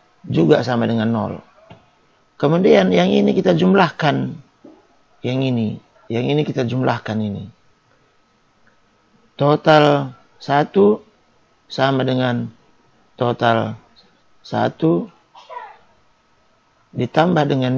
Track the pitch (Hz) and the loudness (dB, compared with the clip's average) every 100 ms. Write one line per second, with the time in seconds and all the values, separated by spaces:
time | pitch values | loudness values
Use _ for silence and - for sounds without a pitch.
0 | _ _ - 131 160 147 123 120 113 117 | _ _ -6 0 2 2 2 -2 -2 -2
1 | 110 113 101 92 - _ - - _ _ | -2 -2 -4 -8 -16 _ -20 -20 _ _
2 | _ _ _ - 147 165 190 202 190 180 | _ _ _ -4 0 2 4 4 4 2
3 | 180 - - - 185 85 90 98 170 - | 2 2 2 0 0 2 4 4 2 0
4 | 151 135 131 - - _ - - _ _ | -2 -2 -4 -10 -18 _ -20 -20 _ _
5 | _ _ 120 131 131 123 107 98 _ _ | _ _ -6 -4 -2 -2 -4 -6 _ _
6 | - 113 127 143 147 139 120 127 123 120 | -8 -4 -2 -2 -2 -4 -4 -2 -2 -4
7 | - 110 107 98 101 - _ _ _ _ | -4 -6 -4 -8 -12 -18 _ _ _ _
8 | _ _ _ _ _ _ _ _ _ _ | _ _ _ _ _ _ _ _ _ _
9 | _ _ _ - 143 147 - 156 147 143 | _ _ _ -2 0 2 4 4 6 2
10 | 135 127 _ _ - 143 147 196 202 214 | -2 -10 _ _ -2 0 0 2 2 2
11 | - _ _ _ _ _ - - 135 135 | -6 _ _ _ _ _ -14 -4 0 0
12 | 131 127 127 120 120 - _ _ _ _ | 0 -2 -2 -4 -6 -12 _ _ _ _
13 | _ - 123 117 120 113 110 110 _ _ | _ -6 -4 -2 0 0 -2 -8 _ _
14 | _ _ _ _ - 117 117 - 160 175 | _ _ _ _ -8 -4 -4 -2 0 0
15 | 214 _ _ - - 1017 - - _ _ | -4 _ _ -20 -18 -18 -18 -20 _ _
16 | _ _ _ _ _ _ _ _ _ - | _ _ _ _ _ _ _ _ _ -8
17 | 123 - 170 170 143 139 127 | -4 0 2 2 0 -2 -2